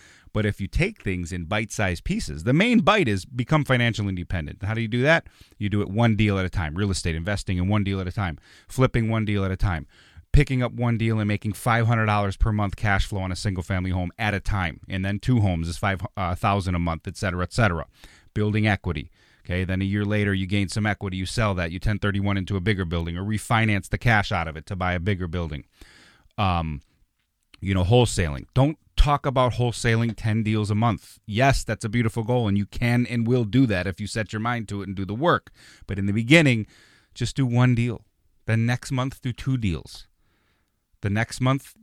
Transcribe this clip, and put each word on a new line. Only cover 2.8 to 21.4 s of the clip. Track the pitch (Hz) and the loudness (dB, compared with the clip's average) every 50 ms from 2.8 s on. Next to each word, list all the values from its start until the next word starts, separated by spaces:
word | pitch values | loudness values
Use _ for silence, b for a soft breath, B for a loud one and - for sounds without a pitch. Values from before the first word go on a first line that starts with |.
bite | 170 190 208 220 175 120 | 6 6 4 4 4 2
is | 101 95 - | 0 -2 -4
become | - - 123 123 - 160 156 139 | -6 -6 -6 -2 2 2 2 2
financially | - 131 123 120 117 107 - 104 101 | 2 2 2 2 2 0 0 -2 -4
independent. | 95 87 85 - - 90 78 73 - - | -4 -4 -6 -6 -6 -6 -6 -6 -8 -8
How | - 95 113 | -6 -6 -4
do | 113 | -4
you | 117 110 | -4 -2
do | 110 120 | 0 0
that? | 127 143 165 170 - b b b b b b b | 2 4 4 2 0 b b b b b b b
You | 107 101 | -4 -2
do | 95 104 | 0 0
it | 104 - | -2 0
one | 95 107 117 117 110 | 0 2 4 4 4
deal | 101 110 104 98 95 | 4 4 2 2 2
at | 92 | 0
a | 87 | -2
time. | - 101 85 76 73 | -2 -4 -4 -4 -2
Real | 90 104 101 | -2 -2 0
estate, | 92 - - 87 80 | 0 -2 -2 -2 -2
investing | 80 82 95 104 92 - - 95 90 | -2 -2 -4 -4 -4 -4 -2 -2 0
in | 90 95 | 0 2
one | 104 107 101 | 2 2 0
deal | 98 98 95 | 0 -2 -4
at | 92 92 | -4 -6
a | |
time. | 90 - 101 90 78 - b b b b b b | -4 -4 -4 -4 -4 -8 b b b b b b
Flipping | - - 123 - - 120 113 110 | 0 2 2 4 4 2 0 0
one | 110 110 107 | 0 0 0
deal | 104 104 101 98 | 0 0 0 0
at | 95 | -2
a | 95 - | -2 0
time. | - 104 87 78 67 - b b b b b b b b - | 0 0 0 -2 -6 -10 b b b b b b b b 4
Picking | 135 147 - 135 127 | 4 4 4 2 -2
up | 123 117 - | -2 -2 -2
one | 117 120 120 117 110 | -2 -2 0 0 0
deal | 113 113 110 110 | 0 0 0 0
and | 107 104 | 0 0
making | 104 101 - 110 95 | -2 -2 -2 -6 -6
five | - - 127 113 117 113 113 | -4 0 0 2 4 4 4
hundred | 120 113 110 | 4 2 2
dollars | 107 104 104 101 98 95 - | 2 2 2 0 0 0 0
per | - 113 | 2 2
month | 107 104 104 98 - | 2 2 0 -2 -2
cash | - - 107 98 95 - - | -2 0 0 2 2 0 0
flow | - 98 | -2 -4
on | 95 92 | -4 -4
a | 90 | -4
single-family | - - 107 95 90 87 - 95 92 90 92 | -4 -4 -4 -2 -4 -4 -2 -2 -2 -2 0
home | 90 92 90 90 - - | -2 -2 -2 -4 -4 -4
at | 110 107 101 | -2 -2 -2
a | 95 | -2
time. | - - - 101 92 82 65 - - - | 0 -2 -2 0 0 -2 -4 -8 -10 -8
And | 95 95 92 | -6 -4 -2
then | 98 101 104 | -2 -2 -2
two | - - 127 117 | 0 2 2 4
homes | 101 98 90 82 82 85 | 4 2 2 0 -2 -4
is | 85 - | -4 -4
five, | - 101 98 90 90 - - | -2 -2 -2 -2 -6 -8 -6
uh, | - 95 85 87 | -4 -4 -4 -2
thousand | - - 107 98 101 90 95 90 | -2 0 0 0 0 0 -2 -2
a | 85 | 0
month, | 87 82 82 78 - 98 | 0 -2 -4 -4 -8 -10
et | 87 - | -10 -6
cetera, | - 98 85 90 | -6 -4 -4 -4
et | 90 - - | -4 -4 0
cetera. | - 120 101 87 80 69 - b b b b b b b b b | 2 2 2 2 0 -6 -10 b b b b b b b b b
Building | 107 104 107 104 110 107 110 | -2 -2 0 0 2 2 2
equity. | 101 - - 90 82 73 - - b b b b b b b | 2 0 0 -4 -6 -6 -8 -12 b b b b b b b
Okay, | - 90 90 92 | -6 -4 -2 -2
then | 87 95 92 | -2 -2 0
a | 98 | 0
year | 98 98 104 104 | 0 0 0 0
later, | 101 104 104 104 104 98 | 0 0 2 2 2 2
you | 95 95 | 0 0
gain | 90 101 101 98 90 | 0 0 0 0 0
some | - 110 104 | -2 -2 0
equity. | 107 101 - - 101 95 92 | 0 -2 -2 -4 -6 -6 -6
You | 92 | -6
sell | 87 - - | -4 -2 0